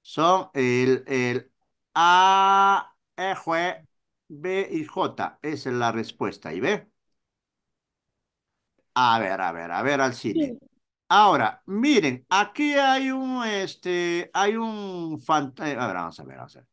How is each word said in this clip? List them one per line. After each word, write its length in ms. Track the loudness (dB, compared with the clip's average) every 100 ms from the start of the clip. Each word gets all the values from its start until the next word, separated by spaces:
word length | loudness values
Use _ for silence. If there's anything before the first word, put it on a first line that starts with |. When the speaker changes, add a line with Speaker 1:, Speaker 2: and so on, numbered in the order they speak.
Speaker 1:
Son 480 | -8 0 4 2 0
el, 500 | -2 0 2 2 0 0
el 440 | -2 0 -4 -8 _ _ _ _
A, 1000 | 2 4 6 6 4 4 6 4 2 -2 _ _ -8
F, 680 | -6 -6 -4 -2 -2 -6 _ _ _ _ _
B 400 | -10 -6 -4 -4
y 140 | -6 -6
J. 540 | -4 -6 -4 -8 _
Esa 280 | -10 -8 -6
es 60 | -2
la 160 | -2
respuesta, 640 | -2 -8 -6 -8 -6 -10
¿y 80 | -4
ve? 260 | -2 -4 -8 _ _ _ _ _ _ _ _ _ _ _ _ _ _ _ _ _ _ _ _ 2
A 240 | 4 4
ver, 200 | 0 -2
a 100 | -4
ver, 200 | -6 -6
a 100 | -4
ver 180 | -2 0
al 120 | -2
cine. 440 | -2 -2 0 0 -6
Speaker 2:
Sí. 80 | _ _ _ _ _
Speaker 1:
Ahora, 520 | 4 6 4 0 -4 -8
miren, 580 | -2 2 2 2 -4 _
aquí 440 | 0 0 -2 0
hay 380 | 2 2 2 -2
un, 340 | -4 -6 -4 -4
este, 840 | -4 -6 -8 -4 -2 -2 -4 -4
hay 240 | 0 0 0
un 640 | -4 -6 -8 -8 -8 -8
fant-, 340 | -2 -2 -2 -8 -8
eh, 120 | -4
a 80 | -4
ver, 80 | -4
vamos 240 | -8 -12
a 40 | -20
ver, 120 | -18
vamos 180 | -20 -20
a 40 |
ver. 80 | _